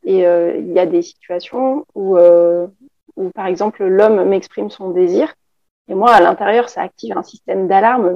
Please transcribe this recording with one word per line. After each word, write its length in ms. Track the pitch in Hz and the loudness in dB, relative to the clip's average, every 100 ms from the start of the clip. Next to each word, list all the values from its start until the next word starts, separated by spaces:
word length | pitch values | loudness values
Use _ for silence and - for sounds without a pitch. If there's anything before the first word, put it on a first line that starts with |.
et, 220 | 175 190 175 | -2 0 2
euh, 320 | 175 170 160 | 2 0 -4
il 140 | 156 | -4
y 80 | 180 | -2
a 80 | 175 | 0
des 160 | 175 | -2
situations 840 | 170 - - 175 - 240 262 269 - | -4 -10 -12 -12 -8 -4 -4 -4 -8
où, 240 | 208 190 180 | -8 0 4
euh, 480 | 175 170 170 175 180 196 269 _ _ - | 6 6 2 0 -6 _ _ _ _ -10
où, 120 | 185 | -10
par 160 | - 190 | -8 -8
exemple, 400 | 175 208 - 190 | -4 -6 -4 -2
l'homme 380 | 190 214 208 185 | 2 2 2 0
m'exprime 440 | 190 - - 208 | -2 -4 -12 -12
son 180 | - 190 | -10 -6
désir. 460 | 180 180 196 311 - _ _ _ _ - | -2 0 0 -4 -6 _ _ _ _ -10
Et 40 | 190 | -2
moi, 160 | 233 | 4
à 80 | 220 | 4
l'intérieur, 480 | 175 170 202 226 240 | 4 0 -2 -2 -2
ça 140 | - | -6
active 360 | 185 _ 226 190 | -10 _ -10 -10
un 60 | |
système 440 | - - - 196 185 | -10 -14 -8 -4 0
d'alarme, 420 | 190 226 254 180 | 2 2 0 -2